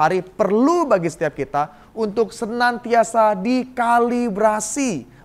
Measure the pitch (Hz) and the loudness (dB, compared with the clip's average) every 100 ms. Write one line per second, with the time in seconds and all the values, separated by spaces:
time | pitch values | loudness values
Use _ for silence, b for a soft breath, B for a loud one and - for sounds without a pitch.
0 | 156 185 180 - 196 214 277 349 294 202 | 0 0 -4 -2 0 4 4 2 2 0
1 | 165 - 156 - 131 143 151 - - 220 | 0 -4 -4 -4 -6 -4 -6 -8 -14 -6
2 | 220 214 202 - 214 240 247 233 233 233 | -4 -2 -4 -4 -8 -2 -2 -2 0 2
3 | 220 233 214 202 202 254 254 - 233 240 | 2 2 2 2 0 -2 -2 -4 0 2
4 | 240 240 240 190 214 214 - 285 262 156 | 2 0 -2 2 2 0 -4 -4 -4 -4
5 | 113 - | -8 -18